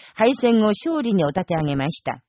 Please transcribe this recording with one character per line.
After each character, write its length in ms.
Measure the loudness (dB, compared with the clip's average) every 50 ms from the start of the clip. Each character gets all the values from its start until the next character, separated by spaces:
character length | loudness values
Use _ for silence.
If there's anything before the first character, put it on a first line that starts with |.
| -20 -12 -4
敗 220 | 0 2 2 2
戦 240 | 2 2 2 4 4
を 80 | 4 2
勝 340 | 0 -2 -2 -4 -4 -2
利 140 | -2 0 0
に 100 | 0 0
お 60 | 0
だ 140 | -2 -4 -4
て 100 | -4 -2
上 80 | -2 -2
げ 120 | -2 -2
ま 140 | -2 -4 -4
し 140 | -6 -8 -8
た。 180 | -10 -10 -10 _